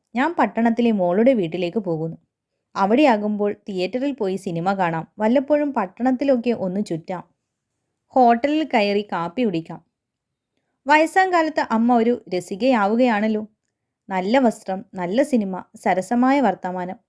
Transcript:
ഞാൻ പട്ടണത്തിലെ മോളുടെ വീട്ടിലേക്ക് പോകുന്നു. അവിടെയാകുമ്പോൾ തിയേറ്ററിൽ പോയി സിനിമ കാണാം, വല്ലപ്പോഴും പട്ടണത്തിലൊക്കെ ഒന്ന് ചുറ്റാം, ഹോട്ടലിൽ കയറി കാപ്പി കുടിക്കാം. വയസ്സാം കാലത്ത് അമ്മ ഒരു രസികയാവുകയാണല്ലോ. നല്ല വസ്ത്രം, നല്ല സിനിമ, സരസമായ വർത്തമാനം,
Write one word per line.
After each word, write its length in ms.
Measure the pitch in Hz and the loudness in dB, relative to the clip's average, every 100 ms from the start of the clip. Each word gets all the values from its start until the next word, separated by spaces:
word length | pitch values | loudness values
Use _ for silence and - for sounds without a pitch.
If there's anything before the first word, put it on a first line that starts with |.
| _ 226 | _ -4
ഞാൻ 140 | 294 | -2
പട്ടണത്തിലെ 580 | 349 226 226 233 226 233 | 0 -2 0 0 2 0
മോളുടെ 420 | 208 175 185 240 | 2 2 2 4
വീട്ടിലേക്ക് 460 | 247 165 175 175 220 | 2 0 -4 -4 -4
പോകുന്നു. 380 | 185 156 165 - _ _ _ _ _ - | -4 -6 -6 -10 _ _ _ _ _ -2
അവിടെയാകുമ്പോൾ 760 | 196 240 294 214 208 208 208 208 | 0 4 4 2 -2 -2 -4 -4
തിയേറ്ററിൽ 520 | - 185 185 247 285 | -8 -6 -4 -4 -6
പോയി 240 | 262 196 190 | -4 -4 -4
സിനിമ 360 | 190 165 180 | -6 -4 -2
കാണാം, 320 | 196 175 165 - - | 0 -2 -2 -8 -2
വല്ലപ്പോഴും 520 | 214 269 277 294 294 | 0 2 2 0 0
പട്ടണത്തിലൊക്കെ 800 | 254 185 - 254 254 277 247 233 | -4 -6 -2 -2 0 0 0 0
ഒന്ന് 280 | 226 185 196 208 | -2 -4 -4 -4
ചുറ്റാം, 380 | 165 - 180 - _ _ _ _ _ _ _ _ | -6 -8 -12 -12 _ _ _ _ _ _ _ _
ഹോട്ടലിൽ 500 | 262 240 233 285 311 | 4 4 4 2 0
കയറി 400 | 311 233 202 202 | 0 0 0 0
കാപ്പി 400 | 202 180 170 254 | -2 -6 -6 -2
കുടിക്കാം. 360 | 233 165 165 160 _ _ _ _ _ _ _ _ _ _ 269 | -2 -2 -6 -14 _ _ _ _ _ _ _ _ _ _ 2
വയസ്സാം 420 | 302 320 381 381 | 4 4 2 2
കാലത്ത് 340 | 349 311 311 - | 2 0 -2 -2
അമ്മ 200 | 226 233 240 | 0 2 2
ഒരു 180 | 226 240 - | 2 0 -4
രസികയാവുകയാണല്ലോ. 1120 | 180 - 190 254 233 202 233 247 208 220 214 214 _ _ _ _ _ - | -6 -6 -2 2 2 2 2 2 2 0 -2 -6 _ _ _ _ _ -8
നല്ല 300 | 190 185 262 | -4 0 2
വസ്ത്രം, 400 | 240 220 - 190 - | 2 0 -8 -10 -10
നല്ല 300 | 190 175 226 | -8 -4 -2
സിനിമ, 320 | 269 240 196 180 - - | 0 0 -2 -8 -12 -6
സരസമായ 640 | 214 185 185 240 254 285 | -2 -2 0 0 2 2
വർത്തമാനം, 560 | 226 180 185 185 180 185 | 0 -2 -6 -8 -8 -12